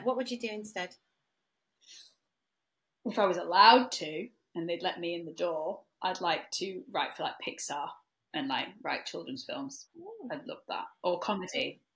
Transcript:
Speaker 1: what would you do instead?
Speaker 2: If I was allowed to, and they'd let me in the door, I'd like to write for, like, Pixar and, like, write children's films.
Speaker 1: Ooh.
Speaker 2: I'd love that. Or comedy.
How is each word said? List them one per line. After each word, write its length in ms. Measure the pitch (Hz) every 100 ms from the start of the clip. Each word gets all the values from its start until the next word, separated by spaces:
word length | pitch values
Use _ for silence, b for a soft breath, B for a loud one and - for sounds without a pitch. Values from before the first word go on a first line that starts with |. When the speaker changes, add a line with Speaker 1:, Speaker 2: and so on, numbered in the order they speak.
Speaker 1:
what 120 | 226 247
would 140 | 247
you 100 | 240
do 80 | 226
instead? 460 | 214 208 185 180 - _ _ _ _ _ _ _ _ B B B - _ _ _ _ _ _ _ _
Speaker 2:
If 140 | 240 226
I 80 | 202
was 100 | 175
allowed 540 | 170 180 214 254 247
to, 360 | - 156 156 220 - _
and 140 | 175 165
they'd 140 | 170
let 160 | 180 175
me 140 | 170
in 100 | 170 165
the 60 |
door, 480 | - 175 160 160 202 - _
I'd 180 | 185 180
like 300 | 180 160 -
to 280 | - 196 185 -
write 260 | - 139 -
for, 60 |
like, 120 | 156 - -
Pixar 400 | - - 143 143 - _ _ _
and, 140 | 151 135
like, 180 | 127 - -
write 240 | 147 135 -
children's 380 | - - 131
films. 420 | - 139 139 - - 339
Speaker 1:
Ooh. 300 | 370 453 277
Speaker 2:
I'd 140 | 160 -
love 120 | - -
that. 180 | - - -
Or 140 | 180 175
comedy. 600 | - 202 180 143 131 - _